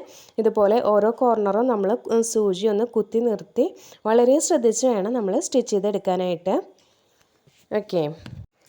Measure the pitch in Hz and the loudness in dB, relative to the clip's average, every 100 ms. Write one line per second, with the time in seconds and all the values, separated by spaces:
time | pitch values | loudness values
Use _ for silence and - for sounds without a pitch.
0 | - - - - 220 214 202 226 - 208 | -4 -18 -12 -4 -2 2 2 2 2 2
1 | 208 233 254 220 202 202 254 220 190 233 | 2 0 0 0 0 0 0 0 -2 -4
2 | - 226 226 220 208 180 220 202 233 220 | -2 -2 0 0 -2 0 -2 -2 -2 -4
3 | 208 226 240 196 - - 320 - - - | -2 -2 -2 -4 -6 -4 -4 -4 -20 -8
4 | 214 226 240 294 - 311 233 220 254 214 | 0 4 6 4 4 2 2 2 0 0
5 | 196 247 196 233 - 262 240 202 202 196 | -2 -2 -2 -2 0 -2 0 0 0 -2
6 | 196 180 180 170 185 285 - _ _ _ | -2 -2 -2 -4 -2 -4 -4 _ _ _
7 | _ _ _ _ _ _ - 214 202 180 | _ _ _ _ _ _ -8 -6 -4 -4
8 | 151 160 - - - _ | -4 -6 -16 -18 -20 _